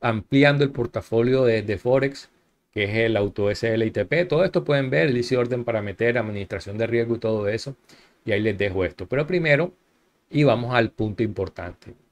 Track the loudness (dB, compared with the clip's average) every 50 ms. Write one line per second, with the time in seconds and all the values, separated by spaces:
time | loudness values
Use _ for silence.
0 | -2 -2 -2 -2 -2 0 4 4 6 6 4 4 0 -2 -2 -4 -6 -4 -4 -8
1 | -6 -2 0 2 2 2 2 4 4 2 2 2 0 -2 -4 -2 0 2 2 2
2 | 2 0 -4 -6 -18 -20 _ _ _ _ _ _ _ _ -4 -2 -2 0 0 0
3 | 2 2 2 2 0 0 0 0 0 0 0 0 -2 0 0 0 0 0 0 -2
4 | -2 0 0 0 0 2 2 2 2 2 0 -2 0 0 0 0 0 0 2 2
5 | 2 2 2 0 0 0 0 0 0 0 -2 -4 -2 -2 -2 -4 -4 -4 -4 -2
6 | 0 0 2 0 -2 -4 -6 -8 -8 -8 -8 -10 -10 -8 -6 -4 -4 0 0 0
7 | 0 0 -2 -2 -2 -2 -2 0 -2 -2 -4 -4 -6 -8 -14 _ _ _ -20 -20
8 | _ _ _ _ -4 -2 -2 0 0 0 0 0 -2 -2 0 0 -2 -2 -4 -6
9 | -8 -4 -2 -2 -2 0 0 0 2 2 2 2 2 -2 -4 _ _ _ _ _
10 | _ _ _ _ _ _ 2 4 4 4 4 2 0 0 2 2 2 0 0 -4
11 | -4 -4 -2 -2 -2 -2 -2 -4 -6 -6 -6 -10 -12 -12 -12 -14 -20 -20 -20 _
12 | _ _